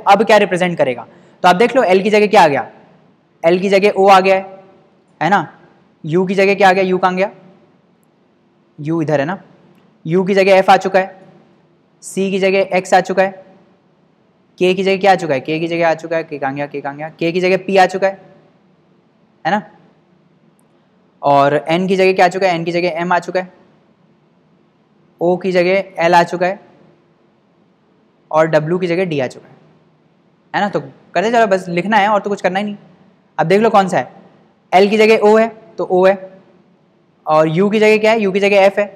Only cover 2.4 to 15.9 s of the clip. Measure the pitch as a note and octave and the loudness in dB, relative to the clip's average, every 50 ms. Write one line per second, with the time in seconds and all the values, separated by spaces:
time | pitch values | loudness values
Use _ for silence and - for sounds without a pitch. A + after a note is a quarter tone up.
2.4 | E3+ D#3 C#3 B2 A2 - - - - _ _ _ _ _ _ _ _ _ _ _ | 4 4 2 -2 -6 -8 -14 -20 -20 _ _ _ _ _ _ _ _ _ _ _
3.4 | - E3 F3+ F#3 F#3 G3+ G3 G3 G3 G#3 G3+ F#3+ F#3+ G3 G3 F#3 F#3 F#3+ F#3+ F#3+ | 0 0 0 0 0 0 0 2 2 2 2 2 4 6 6 6 4 2 0 0
4.4 | F#3+ - - - - - _ _ _ _ _ _ _ _ _ - D3+ E3+ G3+ F#3 | -2 -8 -16 -20 -20 -20 _ _ _ _ _ _ _ _ _ -6 -2 0 0 0
5.4 | D3 - - - _ _ _ _ _ _ _ _ - D#3 D#3 F3+ F#3+ F3+ G3 F#3+ | -2 -4 -12 -20 _ _ _ _ _ _ _ _ -8 -4 -2 -2 -2 -2 0 0
6.4 | F#3+ G3 G3 F#3+ G3+ F#3+ F#3 G3 F#3+ F#3 F#3 F3+ F#3+ F#3 F3+ F#3 F#3+ A3 - - | 0 0 2 2 2 2 4 2 0 -2 -2 0 -2 -2 -2 -2 -4 -6 -6 -12
7.4 | - - _ _ _ _ _ _ _ _ _ _ _ _ _ _ _ _ _ _ | -20 -20 _ _ _ _ _ _ _ _ _ _ _ _ _ _ _ _ _ _
8.4 | _ _ _ _ _ _ _ - D3 D3+ E3 E3 D#3 C#3+ D#3 C#3 C#3 D#3+ F#3+ G3 | _ _ _ _ _ _ _ -12 -6 -4 -4 -2 -2 0 0 -2 -2 -4 -6 -10
9.4 | - _ _ _ _ _ _ _ _ _ _ _ - D#3 E3 F#3 F#3+ F#3 G3+ G3 | -14 _ _ _ _ _ _ _ _ _ _ _ -6 -2 -2 0 0 0 2 2
10.4 | F#3+ G3 F#3+ F#3+ F#3 - F#3+ F#3 - F#3+ G3 F#3+ F#3+ F#3+ - - - - - _ | 4 4 4 4 6 4 4 4 2 0 -2 -2 -2 -4 -8 -18 -20 -20 -20 _
11.4 | _ _ _ _ _ _ _ _ _ _ _ _ - - - F#3 F#3+ G3 F#3+ F#3+ | _ _ _ _ _ _ _ _ _ _ _ _ -20 -10 -6 -6 -4 -4 -2 -2
12.4 | F#3+ F#3+ F#3+ G3 F#3+ G3 F3+ F#3 F#3 - G3+ F#3 F3+ - F#3 F#3+ F#3+ G3 F#3+ - | -2 0 0 -2 -2 -2 -4 -4 -2 0 0 0 0 0 -2 -2 -2 -2 -4 -10
13.4 | - - - _ _ _ _ _ _ _ _ _ _ _ _ _ _ _ _ _ | -20 -20 -20 _ _ _ _ _ _ _ _ _ _ _ _ _ _ _ _ _
14.4 | _ _ _ - F3 F3+ F#3 F#3 F#3+ F#3+ G3 F#3+ G3 G3 F#3+ E3+ F3 D#3 C#3 C3 | _ _ _ -2 -2 -2 0 0 -2 -2 -2 2 2 2 2 2 0 -4 -4 -4
15.4 | B2 D3+ D#3 D#3+ E3+ E3 E3+ E3+ E3+ E3 | -4 -6 -6 -6 -6 -6 -4 -2 -2 -2